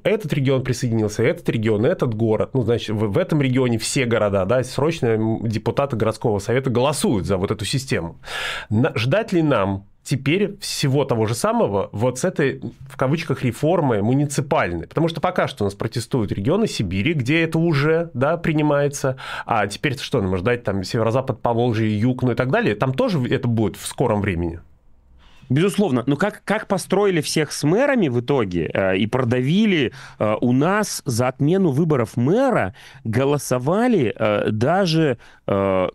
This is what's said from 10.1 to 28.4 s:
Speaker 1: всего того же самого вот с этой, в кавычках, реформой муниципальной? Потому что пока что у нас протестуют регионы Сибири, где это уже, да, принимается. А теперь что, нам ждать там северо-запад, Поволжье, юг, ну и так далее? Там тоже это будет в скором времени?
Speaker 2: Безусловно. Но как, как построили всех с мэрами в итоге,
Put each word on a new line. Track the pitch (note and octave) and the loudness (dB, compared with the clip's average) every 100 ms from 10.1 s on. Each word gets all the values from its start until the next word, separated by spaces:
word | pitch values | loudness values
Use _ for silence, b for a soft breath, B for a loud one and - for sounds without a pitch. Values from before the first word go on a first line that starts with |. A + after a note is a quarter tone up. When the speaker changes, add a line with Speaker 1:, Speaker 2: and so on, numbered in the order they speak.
| C#3 C#3 F3+ G3+ - | -2 0 0 0 -4
Speaker 1:
всего | - - C#3+ C#3 | -8 -4 0 0
того | C3 A#2 G#2+ | 0 0 0
же | |
самого | A2+ G#3 A#3 D#3 G2 - | 0 0 0 0 0 -2
вот | G2+ B2 B2+ | -2 -2 0
с | |
этой, | F#3 F#3 C#3 C3+ A#2+ - - | -2 0 -2 -2 -8 -14 -16
в | - | -4
кавычках, | C3 D#3+ - C3 | -2 0 -2 -2
реформой | B2+ - D3+ F#3 C#3+ G#2+ | -2 0 0 2 2 2
муниципальной? | G#2 C#3 D3 - - D#3 G2+ E2+ - | 2 2 0 -2 0 0 0 -4 -4
Потому | - E3 | -2 -2
что | E3 | 0
пока | F3+ F3+ D3+ | -2 0 -2
что | - | -2
у | G2+ | -4
нас | |
протестуют | - A#2 B2 - B2+ G2 | -4 -6 -6 -4 -2 -2
регионы | G#2 G#2 G3 A3 | -2 0 0 0
Сибири, | - G2 F#2+ A#2 | -2 -2 0 0
где | D#3+ A#2 D#3+ | 0 0 0
это | E3 D#3+ | 0 0
уже, | E3+ C#3 D3 D#3+ E3 | 2 2 2 0 -2
да, | A#2+ C#3 E3+ | -2 0 0
принимается. | E3+ D3+ D3+ C#3+ C#3+ C#3+ C3+ C3 B B | 0 0 2 2 0 -2 -4 -4 B B
А | - A2+ G#2 | -2 0 0
теперь | - D3+ C3 | -2 -4 -4
что, | - C3 | -2 -2
нам | F#2+ F#2 | 0 0
ждать | G2+ A#2+ | 0 -2
там | - G2 | -2 -4
северо-запад, | F2+ A#2 A2 B2 B2+ A#2 | -4 -2 0 0 -2 -2
Поволжье, | A#2+ A#2 B2 A2 A2 G#2 | -2 0 0 0 0 2
юг, | B2 B2+ | 0 0
ну | B2 | 0
и | |
так | A#2 B2+ | 0 0
далее? | G#3+ G#3+ | 0 0
Там | - C#3+ | 0 0
тоже | C3 B3+ E3 B2 | 0 0 0 0
это | C3+ B2 | 0 0
будет | A2+ G2+ E2+ | 0 0 -2
в | - | -8
скором | - B2+ G#2 | -2 0 0
времени? | G2+ E2+ E2+ E2 - - - - _ - b b - | 0 -2 -4 -6 -14 -20 -20 -20 _ -20 b b -2
Speaker 2:
Безусловно. | C3 G3 - G3 B2+ A#2+ | 0 2 2 2 2 0
Но | C#3+ | 0
как, | G3+ - | 0 -2
как | - G#3 - | -4 -4 -2
построили | F#3+ - F#3+ G3+ E3+ | -4 0 2 2 2
всех | C#3+ D#3+ D3 | 0 -2 -2
с | - | -2
мэрами | C#3+ G3 C#4+ C4 D#3 | 2 2 2 2 2
в | A#2+ | 0
итоге, | A#2+ C#3+ | 0 0